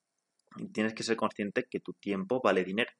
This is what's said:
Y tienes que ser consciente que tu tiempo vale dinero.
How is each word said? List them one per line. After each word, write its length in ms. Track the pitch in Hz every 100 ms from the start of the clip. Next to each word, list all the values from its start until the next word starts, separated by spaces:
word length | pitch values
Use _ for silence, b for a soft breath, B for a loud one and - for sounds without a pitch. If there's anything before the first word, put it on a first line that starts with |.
| _ _ _ _ _ -
Y 120 | 104
tienes 260 | 110 110
que 80 | 113
ser 140 | 110 110
consciente 500 | 107 - 101 123 -
que 100 | 95
tu 120 | -
tiempo 460 | - 101 98 95 127
vale 220 | 107 92
dinero. 260 | 90 104 123